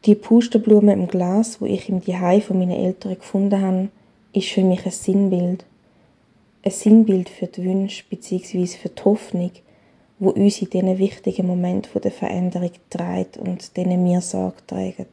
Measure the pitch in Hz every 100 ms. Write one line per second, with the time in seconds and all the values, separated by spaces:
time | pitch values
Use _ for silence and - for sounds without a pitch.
0 | - 208 - 226 233 220 208 208 208 196
1 | 180 185 180 196 226 - 202 196 - 185
2 | 185 180 175 196 - 190 180 180 185 185
3 | 196 185 - 196 196 196 190 185 196 _
4 | _ _ _ 202 190 - 190 180 185 -
5 | - 196 196 180 180 185 - _ _ _
6 | _ _ _ _ _ _ 196 - 220 220
7 | 220 190 180 - 175 - 185 190 196 -
8 | - 185 - 185 - 180 180 - 175 -
9 | - 214 - 180 180 - _ _ _ _
10 | _ _ 190 - 202 - 185 185 185 185
11 | 196 - - 190 185 180 180 185 - 196
12 | 202 - - 180 180 175 175 - _ 175
13 | 175 185 185 - 185 180 - - 180 180
14 | 180 180 175 190 185 - - 185 185 180
15 | 185